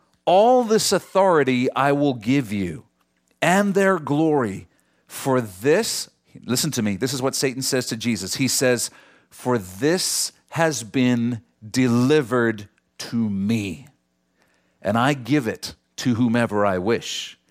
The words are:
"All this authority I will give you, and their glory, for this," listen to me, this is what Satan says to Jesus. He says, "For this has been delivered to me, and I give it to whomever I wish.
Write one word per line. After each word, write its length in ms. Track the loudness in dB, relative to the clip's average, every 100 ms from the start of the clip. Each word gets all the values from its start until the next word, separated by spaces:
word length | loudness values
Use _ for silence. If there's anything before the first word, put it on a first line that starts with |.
| _ _ 2
"All 400 | 4 6 4 4
this 260 | 2 2
authority 800 | -2 0 2 4 4 4 2 0 0
I 180 | 0
will 220 | 2 0 0
give 360 | 0 0 0
you, 340 | -4 -4 -8 -16 _ _ _ _ -2
and 360 | 2 2 2 2
their 240 | 2 0
glory, 680 | 0 0 2 2 0 -6 -14 _ _ _ _
for 340 | -6 -2 0
this," 680 | -2 -2 2 2 0 -6 -10 _ _ -12
listen 280 | -4 -2 -2
to 100 | -2
me, 140 | -2 -2
this 180 | -4
is 80 | -2
what 140 | -4 -2
Satan 260 | -4 -4
says 240 | -4 -2 -4
to 80 | -4
Jesus. 400 | -4 -4 -4 -2
He 120 | -2
says, 420 | 0 0 0 -4 -12 -20 _ _
"For 280 | -8 -2 -2
this 760 | -4 -2 0 0 -2 -4 -6 -10 _
has 340 | -2 -2 -2
been 580 | -4 0 2 2 0 -4 -10 _ -6
delivered 1000 | 0 2 2 4 2 2 2 2 -2 -10 _ _ -18
to 320 | -6 -2 -2
me, 580 | -2 -2 -2 -4 -10 -16 _ _ _ _ _ _ _ _ _
and 160 | -2 0
I 160 | 0
give 340 | 0 0 0 0
it 280 | -6 -10 -16 _ -6
to 180 | -2 0
whomever 500 | 2 2 0 0 0
I 120 | 0
wish. 600 | -2 -2 -4 -10 -12 -16 _